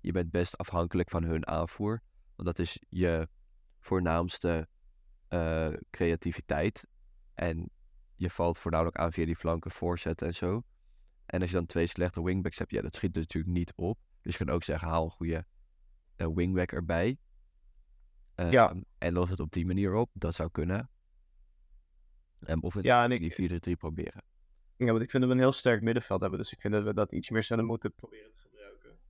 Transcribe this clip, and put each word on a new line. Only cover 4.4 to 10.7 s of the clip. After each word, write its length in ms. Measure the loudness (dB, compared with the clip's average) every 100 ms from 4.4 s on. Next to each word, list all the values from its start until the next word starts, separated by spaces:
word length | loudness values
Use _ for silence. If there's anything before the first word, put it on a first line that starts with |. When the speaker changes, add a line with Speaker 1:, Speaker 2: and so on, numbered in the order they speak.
| 0 0 -2 _ -20 -20 -20 -20 -6
Speaker 1:
eh, 440 | -2 0 0 -2 -4 -12
creativiteit. 960 | 0 2 2 -2 -6 -2 0 0 -2 -20 -20 -20 -20 -18
En 360 | -4 -2 -2 -6 -12 -20 -20 -20
je 160 | -4 -4
valt 280 | 0 0 0
voornamelijk 380 | 0 2 2 0
aan 160 | -2
via 120 | 0
die 120 | -2 0
flanken, 340 | 0 -2 -4
voorzetten 560 | -4 -4 -2 -4 -4 -4
en 80 |
zo. 280 | -2 -2 -2 -6